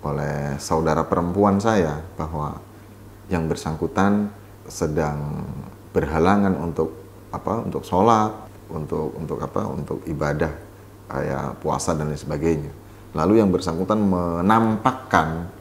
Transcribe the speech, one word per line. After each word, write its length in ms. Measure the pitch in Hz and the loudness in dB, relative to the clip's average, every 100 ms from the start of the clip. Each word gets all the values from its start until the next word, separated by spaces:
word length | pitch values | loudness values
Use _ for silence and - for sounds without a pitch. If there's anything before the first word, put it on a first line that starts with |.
| 73 | -4
oleh 480 | 71 71 73 71 69 | -4 -2 -4 -4 -6
saudara 400 | - 80 82 76 | -2 0 2 2
perempuan 560 | 80 87 87 98 101 98 | 2 2 2 4 4 6
saya 400 | 113 107 82 76 82 | 4 4 2 0 -8
bahwa 480 | - 78 80 73 78 - - - - - - - | -8 -6 -4 -6 -6 -12 -20 -20 -20 -20 -20 -4
yang 240 | 87 80 | -2 0
bersangkutan 800 | 80 - 80 85 - 98 104 104 - - - - | -2 -4 -4 -2 2 4 4 0 -4 -20 -20 -14
sedang 720 | - 82 73 76 73 73 73 - - - - - | -4 -2 0 0 -2 -4 -6 -6 -8 -10 -14 -2
berhalangan 640 | - 78 80 87 101 101 87 | -2 0 4 4 6 4 2
untuk 320 | 82 78 80 - - - - | -2 0 -2 -2 -16 -20 -12
apa, 240 | - - 107 117 | -8 -2 -2 -2
untuk 160 | 71 | -6
sholat, 480 | - 90 107 113 107 - - - - | 0 4 6 6 4 -2 -14 -18 -10
untuk, 480 | 80 76 80 78 - | -8 -4 -2 -2 -4
untuk 240 | 78 - | -6 -4
apa, 240 | 71 - - | -2 -2 -2
untuk 320 | 69 71 - - | -4 -4 -6 -4
ibadah, 480 | 76 73 73 80 78 - - - - - | -2 0 0 -2 -4 -14 -20 -20 -20 -8
kayak 480 | 69 71 69 69 - | -4 -2 -2 -4 -4
puasa 320 | 76 - - 82 | -2 -2 0 0
dan 80 | 76 | 0
lain 160 | 76 | -4
sebagainya. 480 | - 76 82 80 71 - - - - 80 | -4 -2 2 2 -2 -12 -18 -18 -10 0
Lalu 240 | 82 110 | 4 6
yang 80 | 101 | 6
bersangkutan 480 | 90 - 82 90 107 | 4 0 -2 0 2
menampakkan 1500 | 101 90 87 85 90 113 113 110 127 127 - 92 82 82 87 - | 2 2 0 0 4 4 4 2 0 -2 0 0 2 -2 -6 -10